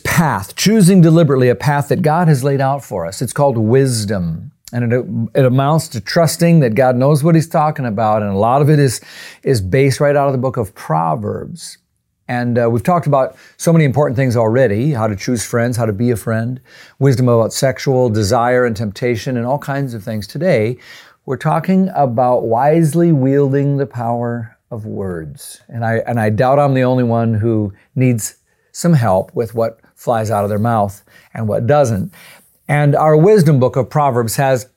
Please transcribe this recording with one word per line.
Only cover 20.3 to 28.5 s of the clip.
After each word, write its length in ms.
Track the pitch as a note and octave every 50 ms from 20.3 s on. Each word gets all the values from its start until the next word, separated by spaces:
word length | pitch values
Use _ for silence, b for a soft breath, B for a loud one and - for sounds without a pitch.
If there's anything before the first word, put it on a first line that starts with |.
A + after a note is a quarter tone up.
| - C#3+ E3+ F#3 D3+ A2+ G#2+ A#2 B2+ - B B B B B B B B B
we're 100 | C#3+ B2+
talking 540 | - - D#3 D#3+ D#3+ D3+ F#3 F#3+ F#3+ F#3+ F#3 -
about 500 | C#3+ C#3+ B2+ A2+ B2+ B2+ B2 B2 A#2 -
wisely 680 | A2+ A2+ A#2+ C3+ D3+ D#3+ E3+ E3 D3 C3+ E3+ E3+ E3+
wielding 640 | D#3+ C3+ C3 C3+ C#3 C#3+ C#3+ C3+ C#3 C#3+ C#3 C#3+ C#3
the 100 | C3+ C#3
power 720 | - - A#2+ A#2 A#2 A#2+ A#2+ A#2+ A#2+ A#2+ A#2+ A2+ A2+ _ _ _ -
of 160 | B2 A2 G#2
words. 720 | G#2+ G#2+ G#2+ G2 F#2 F2 E2 D#2 C#3+ - - - - - - _
And 160 | - - A#2 A2+
I, 140 | A2+ A2+ A2+ -
and 140 | A#2+ A#2 A#2
I 80 | G#2+ A2
doubt 280 | A2 G#2+ B2+ B2+ C#3
I'm 160 | C#3+ C#3+ C#3 C3+
the 120 | C3 B2+
only 180 | B2+ B2+ B2+ B2
one 300 | A#2 A#2 A#2 A#2 A2+ A2
who 400 | G#2 G#2+ A#2 A2+ G#2+ G#2 G2 G2+ b b b b
needs 420 | B2+ B2+ B2+ A#2+ G#2+ - - - _ _ _